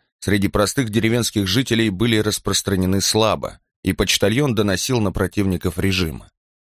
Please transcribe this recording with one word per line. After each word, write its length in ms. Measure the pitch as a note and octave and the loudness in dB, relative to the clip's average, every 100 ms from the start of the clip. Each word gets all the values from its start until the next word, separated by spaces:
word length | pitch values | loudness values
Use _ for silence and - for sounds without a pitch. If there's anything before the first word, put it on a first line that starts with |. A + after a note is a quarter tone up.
| _ - | _ -8
среди 280 | F#2 G2+ F#2+ | -2 0 2
простых 420 | G2+ G2+ - A2+ | 0 0 0 0
деревенских 580 | G#2+ A2+ A#2+ A2 G#2+ F#2+ | 0 2 0 0 -2 0
жителей 420 | A2+ C3 A2+ A2 | 0 0 0 0
были 280 | F#2 A#2 G#2+ | 0 2 2
распространены 840 | G#2 - G2+ F#2+ - F#2+ F#2 G2 | 0 -2 -2 -2 0 0 0 0
слабо, 580 | - G#2+ A2 F2 - - _ _ | 0 2 2 0 -6 -12 _ _
и 100 | C#3 | -4
почтальон 640 | - G2 - G2+ A#2+ D3 A2 | 0 0 2 2 2 0 0
доносил 460 | G2+ F#2 - B2 | 0 0 0 0
на 100 | G2+ | 0
противников 680 | - F#2 G#2 G2 F2 F2+ F2+ | 0 -2 0 0 0 -4 -2
режима. 500 | F#2+ F#2 E2 A#1 - _ _ _ | 0 0 -2 -6 -14 _ _ _